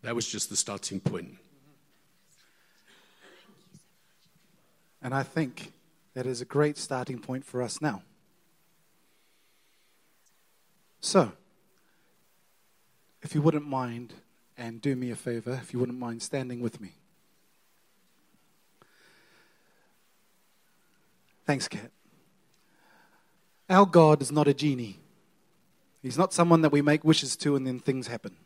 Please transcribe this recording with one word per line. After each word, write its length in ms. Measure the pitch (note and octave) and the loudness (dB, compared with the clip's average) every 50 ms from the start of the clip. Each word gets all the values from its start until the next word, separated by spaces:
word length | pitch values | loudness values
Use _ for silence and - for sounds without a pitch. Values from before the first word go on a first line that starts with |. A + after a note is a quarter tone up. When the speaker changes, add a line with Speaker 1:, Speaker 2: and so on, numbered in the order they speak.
| - | -8
Speaker 1:
That 120 | A2 A#2+ | -6 -6
was 100 | A#2 A2 | -6 -6
just 240 | - - G#2 - - | -6 -6 -6 -6 -6
the 60 | G2+ | -4
starting 460 | - - - G2+ F#2+ - - G2 F#2+ | -6 -4 -4 -8 -10 -10 -8 -10 -6
point. 340 | - - - F2 E2+ F#2 - - _ _ _ _ _ _ _ _ _ _ _ _ _ _ _ _ _ _ _ _ _ _ _ _ _ _ _ _ _ _ - - _ _ _ _ - - - - - - - _ _ _ _ - _ _ _ _ _ _ _ _ _ _ _ _ _ _ _ _ _ _ _ _ _ _ _ _ | -6 -4 -6 -6 -10 -12 -20 -20 _ _ _ _ _ _ _ _ _ _ _ _ _ _ _ _ _ _ _ _ _ _ _ _ _ _ _ _ _ _ -20 -20 _ _ _ _ -20 -20 -20 -20 -20 -20 -20 _ _ _ _ -20 _ _ _ _ _ _ _ _ _ _ _ _ _ _ _ _ _ _ _ _ _ _ _ _
Speaker 2:
And 120 | - B2+ B2+ | -10 -4 -4
I 100 | C#3 C3+ | -4 -4
think 500 | - - E3 D#3 B2+ B2 - - - - _ _ _ _ _ _ _ _ B2+ | -4 -4 -4 -4 -4 -6 -14 -20 -20 -20 _ _ _ _ _ _ _ _ -8
that 80 | B2+ | -6
is 160 | B2+ B2+ A#2 | -6 -6 -8
a 40 | B2 | -10
great 340 | - - C#3+ D3+ D3+ D3 - | -4 0 0 2 2 0 -4
starting 400 | - - C#3 B2+ B2+ - C3 A#2+ | -8 -6 -6 -6 -6 -6 -10 -12
point 260 | - - B2+ C3 C3+ | -8 -10 -10 -10 -10
for 160 | - - B2 | -8 -6 -6
us 180 | B2 A2+ - - | -6 -6 -6 -4
now. 220 | D3+ D3+ A2+ F#2 - _ _ _ _ _ _ _ _ _ _ _ _ _ _ _ _ _ _ _ _ _ _ _ _ _ _ _ _ _ _ _ _ _ _ _ _ _ _ _ _ _ _ _ _ _ _ _ _ _ _ _ _ _ _ _ _ _ _ _ | -4 -4 -4 -4 -12 _ _ _ _ _ _ _ _ _ _ _ _ _ _ _ _ _ _ _ _ _ _ _ _ _ _ _ _ _ _ _ _ _ _ _ _ _ _ _ _ _ _ _ _ _ _ _ _ _ _ _ _ _ _ _ _ _ _ _
So, 340 | - - - F#3+ D3 G#2 - - _ _ _ _ _ _ _ _ _ _ _ _ _ _ _ _ _ _ _ _ _ _ _ _ _ _ _ _ _ _ _ _ _ _ _ _ | -8 2 4 4 4 4 -2 -16 _ _ _ _ _ _ _ _ _ _ _ _ _ _ _ _ _ _ _ _ _ _ _ _ _ _ _ _ _ _ _ _ _ _ _ _
if 140 | - D#3 - | -20 -6 -4
you 60 | D3+ D3 | 2 2
wouldn't 240 | D#3+ D3+ D3+ D3 D3 | 2 2 2 -4 -4
mind, 480 | C#3 C3 B2+ A#2+ A#2 A#2 B2 A2+ - - _ _ _ _ _ _ _ - | -6 -4 -4 -6 -8 -12 -14 -16 -20 -20 _ _ _ _ _ _ _ -14
and 240 | A#2+ A#2 A2+ A2+ | -12 -12 -12 -6
do 140 | - C#3+ C3+ | -4 -4 -4
me 160 | B2 B2+ B2 | -2 -4 -6
a 40 | A#2 | -8
favor, 440 | - - B2 A#2+ A#2 A2 A#2+ B2+ C3 | -8 -8 -6 -6 -6 -6 -8 -8 -8
if 120 | A#2+ - - | -10 -8 -4
you 60 | B2 | -4
wouldn't 200 | B2+ B2 A#2+ B2+ | -4 -4 -4 -8
mind 240 | B2 A#2 A#2 A#2 - | -8 -8 -8 -10 -10
standing 360 | - - C#3 C3 B2+ B2 A#2+ | -6 -6 -6 -6 -6 -8 -6
with 220 | A#2+ A2+ - - | -6 -6 -6 -8
me. 120 | G#2+ F#2 - _ _ _ _ _ _ _ _ _ _ _ _ _ _ _ _ _ _ _ _ _ _ _ _ _ _ _ _ _ _ _ _ _ _ _ _ _ - _ _ _ _ - _ _ _ _ _ _ _ _ _ _ _ _ _ _ _ _ _ _ _ _ _ _ _ _ _ _ _ _ _ _ _ _ _ _ _ _ _ _ _ _ _ _ _ _ _ _ _ | -18 -18 -20 _ _ _ _ _ _ _ _ _ _ _ _ _ _ _ _ _ _ _ _ _ _ _ _ _ _ _ _ _ _ _ _ _ _ _ _ _ -20 _ _ _ _ -20 _ _ _ _ _ _ _ _ _ _ _ _ _ _ _ _ _ _ _ _ _ _ _ _ _ _ _ _ _ _ _ _ _ _ _ _ _ _ _ _ _ _ _ _ _ _ _
Thanks, 220 | - C#3+ C3 A2 - | -2 -2 -2 -2 -8
Kat. 240 | - G#2+ G#2 - _ _ _ _ _ _ _ _ _ _ _ _ _ _ _ _ _ _ _ _ _ _ _ _ _ _ _ _ _ _ _ _ _ _ _ _ | -10 -12 -14 -14 _ _ _ _ _ _ _ _ _ _ _ _ _ _ _ _ _ _ _ _ _ _ _ _ _ _ _ _ _ _ _ _ _ _ _ _
Our 160 | F#3 F#3 G3+ | 6 6 6
God 340 | F#3+ E3 F3 D#3+ D#3 D3+ C#3+ | 8 10 10 10 10 8 6
is 120 | C3+ B2 | 4 0
not 160 | C#3+ D3+ D3 C#3 | 2 2 4 4
a 80 | C#3 | 4
genie. 420 | C#3 D3 D3+ C3+ B2 A#2 G#2+ F#2 - - _ _ _ _ _ _ _ _ _ _ _ _ _ _ _ _ _ _ _ | 2 2 0 0 0 -4 -10 -12 -16 -20 _ _ _ _ _ _ _ _ _ _ _ _ _ _ _ _ _ _ _
He's 160 | - C3 A#2 C3+ | -10 -8 0 0
not 160 | F#3 F3+ - | 0 0 4
someone 280 | - E3+ E3+ E3+ D#3+ | 2 6 6 6 6
that 100 | D#3+ D3+ | 6 4
we 100 | C#3+ D3 | 4 4
make 220 | C#3+ D3 D3 D#3 - | 4 4 2 2 4
wishes 320 | D#3 D#3+ - - C3 - | 4 4 4 2 -4 -6
to 200 | - - D3+ C#3+ | -4 0 0 0
and 120 | C3+ C3 C3 | 0 0 -4
then 120 | B2+ B2+ | -6 -4
things 280 | - - C3 C3 A#2+ A#2 | -4 -4 -4 -4 -4 -8
happen. 300 | A#2+ A2 - G#2 F#2 - _ | -10 -12 -12 -14 -18 -18 _